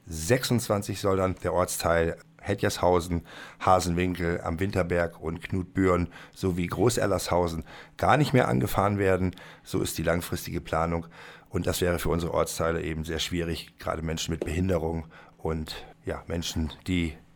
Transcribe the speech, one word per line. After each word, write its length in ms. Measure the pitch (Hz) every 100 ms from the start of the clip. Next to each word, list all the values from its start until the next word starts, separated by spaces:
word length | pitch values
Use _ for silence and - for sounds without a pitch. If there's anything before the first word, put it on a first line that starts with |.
| -
sechsundzwanzig 920 | 80 82 131 - 120 - 104 104 104
soll 160 | 101 95
dann 180 | 95 90
der 100 | 87
Ortsteil 640 | 85 90 - 82 85 82 82 - -
Hetjershausen, 840 | - 101 104 - 90 90 85 85 - - - -
Hasenwinkel 800 | - 92 87 85 90 87 85 85
am 180 | - 82
Winterberg 600 | 98 98 85 87 85 -
und 220 | 80 82
Knutbüren 640 | - 95 90 - 95 87 87 - -
sowie 320 | - 95 87 87
Großerlershausen 1000 | 85 110 117 101 90 - 87 87 82 - - - -
gar 180 | 87 127
nicht 160 | 143
mehr 160 | 135 123
angefahren 500 | 127 113 - 98 101
werden. 380 | 98 92 92 - - -
So 180 | - 107
ist 160 | - -
die 60 |
langfristige 580 | 82 85 - 87 - 85
Planung. 440 | - 80 82 85 82 - - - -
Und 180 | 92 87
das 140 | 85
wäre 180 | 90 85
für 100 | 78
unsere 240 | 82 82
Ortsteile 480 | 80 80 - 82 82
eben 220 | 80 80
sehr 160 | 78 80
schwierig, 580 | - 85 82 80 - -
gerade 240 | 85 80
Menschen 300 | 80 80 -
mit 140 | 82 -
Behinderung 640 | 80 95 87 80 82 80 - - -
und, 480 | 82 80 76 - - - -
ja, 180 | 78 -
Menschen, 440 | 85 85 - 78 - -
die 260 | 90 82 - -